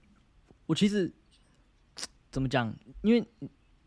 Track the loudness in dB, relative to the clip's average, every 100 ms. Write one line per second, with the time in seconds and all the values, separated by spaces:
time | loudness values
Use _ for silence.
0 | _ _ _ _ _ -12 -4 2 2 2
1 | -2 -6 _ _ _ _ _ _ _ -16
2 | -16 _ _ -6 -2 0 -2 -6 -16 -4
3 | 2 2 0 -12 -18 _ _ _